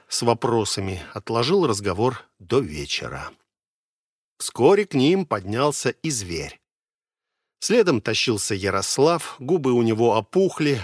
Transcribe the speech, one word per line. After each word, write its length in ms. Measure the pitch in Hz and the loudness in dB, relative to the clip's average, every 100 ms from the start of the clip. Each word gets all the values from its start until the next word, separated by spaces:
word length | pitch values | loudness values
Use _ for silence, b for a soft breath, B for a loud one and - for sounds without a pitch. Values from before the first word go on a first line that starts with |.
| - | -8
с 160 | - | -2
вопросами, 800 | 120 120 123 117 101 - 95 92 78 | 2 2 2 2 0 -2 -4 -6 -10
отложил 540 | 107 - 113 120 196 156 | -14 -4 -2 2 2 2
разговор 560 | 101 101 90 123 127 - _ | 0 -2 0 0 -2 -12 _
до 220 | 90 123 | -2 0
вечера. 720 | 104 76 71 - 62 69 69 - _ _ _ _ _ _ _ _ _ - | 0 -6 -8 -8 -8 -12 -14 -18 _ _ _ _ _ _ _ _ _ -12
Вскоре 480 | - - 131 202 208 | -10 2 4 4 2
к 80 | |
ним 320 | 143 135 190 175 | 2 2 2 0
поднялся 640 | 104 95 110 147 139 127 | -6 -4 0 0 0 -4
и 200 | - 160 | -4 -6
зверь. 500 | 127 92 82 71 - _ _ _ _ _ _ _ _ _ - | -6 -6 -8 -10 -14 _ _ _ _ _ _ _ _ _ -8
Следом 420 | - 240 185 123 | 0 2 4 2
тащился 540 | - 110 - 107 - | 0 -2 -2 -2 -2
Ярослав, 800 | 101 95 95 92 - 147 170 - - | -2 -2 -2 -2 2 2 2 -4 -10
губы 320 | 131 180 135 | -4 -2 2
у 100 | 120 | 2
него 340 | 113 110 117 107 | 2 2 2 2
опухли, 640 | 104 185 190 - 147 131 | 0 0 0 0 -2 -2